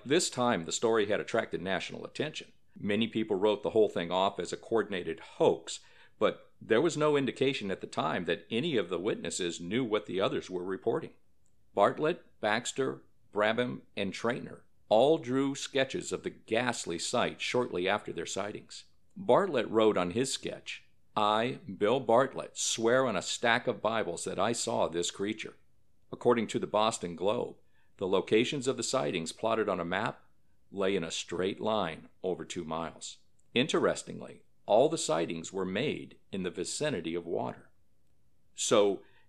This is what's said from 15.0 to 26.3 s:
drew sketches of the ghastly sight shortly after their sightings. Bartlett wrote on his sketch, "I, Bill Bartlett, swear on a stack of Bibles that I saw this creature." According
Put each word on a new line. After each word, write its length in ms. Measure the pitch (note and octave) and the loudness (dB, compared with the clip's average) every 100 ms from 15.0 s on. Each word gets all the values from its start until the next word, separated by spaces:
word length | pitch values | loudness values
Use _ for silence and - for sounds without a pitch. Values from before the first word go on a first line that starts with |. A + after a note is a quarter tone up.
| C#3 D#3+ | 6 4
drew 360 | B2 C3 C#3 | 2 0 0
sketches 580 | C#3 - C3+ C3+ F2 - | -4 -2 0 0 -2 -4
of 120 | F#2 | -6
the 60 | F#2 | -6
ghastly 680 | - - A2 B2 A#2+ - E2+ | -10 -2 0 0 -2 -4 -6
sight 440 | - B2 F2 - | -2 0 0 -2
shortly 480 | - B2 G#2+ F2+ F2+ | -2 -2 -2 0 0
after 240 | G#2+ - | 0 -2
their 120 | - E2 | -8 -6
sightings. 600 | F#2+ G#2 A#2 - - - - - - | -6 -6 -8 -14 -20 -20 -20 -20 -4
Bartlett 540 | G2 C#3 G3 C3 G2 | 4 4 4 0 2
wrote 280 | A2 A2 F#2+ | 4 4 4
on 140 | F2 | 2
his 200 | G#2+ C3 | 0 -2
sketch, 520 | - - - - - - - - A2 | -4 -6 -10 -12 -14 -16 -20 -6 0
"I, 440 | G#2 G#2+ A#2+ - - F#2 | 2 2 0 -4 -10 0
Bill 220 | G2+ C3+ | 2 2
Bartlett, 580 | A2+ A#2 C#3 - - - | 4 4 4 -2 -10 -6
swear 480 | - - A2+ B2+ C3 | -4 2 4 4 4
on 100 | F2+ | 0
a 60 | |
stack 460 | - - A#2 A#2 B2 | -4 0 2 2 0
of 140 | G#2 | -2
Bibles 420 | G#2+ A2 F2 E2 | 0 0 -2 -4
that 160 | F#2+ F2+ | -4 0
I 140 | G#2 | 0
saw 340 | A#2 A2+ A#2 D#2+ | 0 -2 0 0
this 240 | E2+ E2+ | 0 -2
creature." 440 | - G2+ A2 - - - - - - - | -2 -4 -6 -10 -14 -20 -20 -20 -20 -16
According 360 | - B2 | -2 2